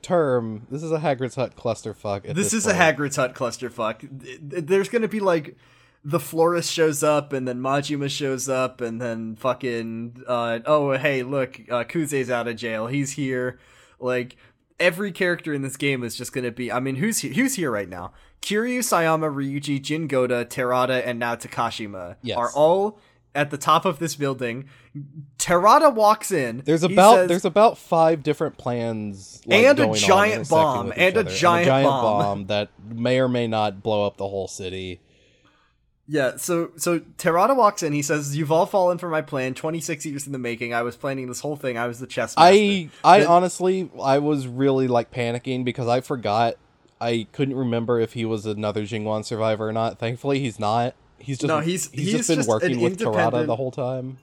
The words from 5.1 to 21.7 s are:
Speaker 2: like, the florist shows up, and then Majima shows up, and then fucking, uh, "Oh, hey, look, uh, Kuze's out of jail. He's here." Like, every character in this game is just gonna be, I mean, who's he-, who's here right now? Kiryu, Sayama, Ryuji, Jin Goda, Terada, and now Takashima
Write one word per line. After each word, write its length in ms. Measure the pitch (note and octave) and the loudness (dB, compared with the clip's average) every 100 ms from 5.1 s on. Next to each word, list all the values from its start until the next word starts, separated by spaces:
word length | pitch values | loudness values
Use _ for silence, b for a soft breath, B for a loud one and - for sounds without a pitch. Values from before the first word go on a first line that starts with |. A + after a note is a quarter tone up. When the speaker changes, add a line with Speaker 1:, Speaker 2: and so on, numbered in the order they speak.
| G#3+ | -2
Speaker 2:
like, 360 | G3 E3+ C#3 - b b b b | 0 0 -2 -20 b b b b
the 160 | C#3+ E3 | -4 -4
florist 520 | - E3 E3 F3 E3 | -2 2 2 2 -2
shows 320 | - D#3+ C#3+ | 2 2 2
up, 280 | D3+ D3+ C#3+ | 2 2 0
and 140 | C#3 B2+ | -6 -4
then 120 | B2 | -4
Majima 500 | C3 C#3+ C#3+ D3 C#3 | 0 -2 -2 -4 -4
shows 400 | C#3+ C#3 C3 C3 | -4 -4 -4 -2
up, 320 | C3 B2+ - | -2 -2 -4
and 180 | A#2+ A2+ | -8 -4
then 360 | B2 A2+ A2+ | -6 -6 -8
fucking, 880 | A2 C3 B2 B2+ A#2 A2+ A2+ A#2+ B2 B2+ | -4 -4 -2 -4 -4 -6 -8 -10 -12 -4
uh, 300 | A#2+ A#2 A#2 | -2 -2 -2
"Oh, 280 | B2 D3+ C#3+ | 2 2 2
hey, 280 | C3 D3 C3+ | 0 0 -2
look, 400 | B2 C#3 B2+ - A2 | -2 -4 -4 -8 -6
uh, 140 | A#2+ | -4
Kuze's 480 | A#2 E3+ D3 C#3+ B2 | -2 -4 -2 -4 -2
out 160 | B2 A#2 | -2 -4
of 80 | |
jail. 320 | A2+ A#2 A2 A2+ | -6 -6 -6 -4
He's 240 | C#3+ C#3 | -4 -4
here." 480 | - C3 B2+ B2+ B2 b b b b | -4 -4 -2 -4 -6 b b b b
Like, 360 | B2+ B2+ B2 - b b _ - | -4 -4 -6 -14 b b _ 0
every 320 | F3 F3 G3+ | 0 0 -8
character 420 | E3+ F3+ E3+ D#3+ | -2 -2 0 -4
in 80 | C#3+ | -6
this 160 | C3+ - | -6 -4
game 260 | C#3+ C3 | -2 -2
is 120 | A#2+ - | -6 -8
just 160 | A#2+ | -8
gonna 160 | C3+ B2 | -6 -6
be, 220 | A2+ A#2+ | -6 -4
I 80 | A#2 | -2
mean, 160 | C3+ | -2
who's 240 | C3 G#3+ G#3+ | -2 -2 -2
he-, 160 | C3+ | -4
who's 180 | D#3 C4 | -2 -2
here 160 | - D3+ | -2 -2
right 180 | G#2 F#2 | -4 -6
now? 260 | F2+ F#2 b b b | -10 -14 b b b
Kiryu, 380 | - G#3 A#3+ B3 | -4 -2 -2 -4
Sayama, 520 | - F3+ D#3+ D#3+ D#3 | 0 2 2 0 -2
Ryuji, 480 | C#3 C#3 C#3+ C#3+ C#3 | -4 -4 -6 -4 -6
Jin 280 | C#3 D#3 D#3 | -4 -6 -2
Goda, 360 | C3 B2 A#2+ | 0 0 0
Terada, 600 | A#2+ - B2 B2 B2+ B2+ | -4 -4 0 0 2 0
and 140 | B2 A#2 | -2 -4
now 160 | A#2 | -4
Takashima 800 | A#2 A#2+ - A#2 | -4 -8 -4 -4